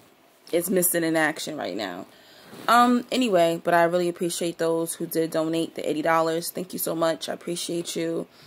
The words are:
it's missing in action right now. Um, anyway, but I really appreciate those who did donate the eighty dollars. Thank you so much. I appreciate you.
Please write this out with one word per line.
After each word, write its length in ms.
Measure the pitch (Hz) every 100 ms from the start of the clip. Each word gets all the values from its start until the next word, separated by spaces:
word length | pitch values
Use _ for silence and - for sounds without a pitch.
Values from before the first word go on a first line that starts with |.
| - _ _ _ -
it's 180 | 170 175
missing 340 | 185 175 170
in 120 | 165 160
action 420 | 151 - - 147
right 180 | 104 95
now. 300 | 98 90 - - - - - - -
Um, 380 | 240 247 247 -
anyway, 500 | 240 247 185 165 170
but 100 | -
I 100 | 170
really 260 | 170 180 175
appreciate 480 | 170 175 - 170 170
those 380 | 165 165 165 -
who 100 | 170
did 260 | 165 160
donate 440 | 165 160 165 165 -
the 120 | -
eighty 140 | 151
dollars. 480 | 165 165 160 165 170
Thank 240 | - 180
you 60 | 180
so 160 | 170 165
much. 340 | 165 160 -
I 40 |
appreciate 640 | - - 170 - 170 170 175
you. 320 | 165 165 175 -